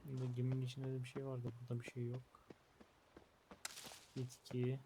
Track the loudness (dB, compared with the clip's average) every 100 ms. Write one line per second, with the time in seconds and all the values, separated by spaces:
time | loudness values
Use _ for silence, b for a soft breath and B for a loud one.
0 | -2 0 2 4 4 4 2 0 0 0
1 | 0 -2 0 0 0 -4 -2 -2 0 -2
2 | 0 0 -4 -20 -18 -20 -20 -20 -20 -20
3 | -20 -20 -20 -20 -18 -10 -8 -8 -10 -12
4 | -10 -4 -4 -6 -2 2 4 2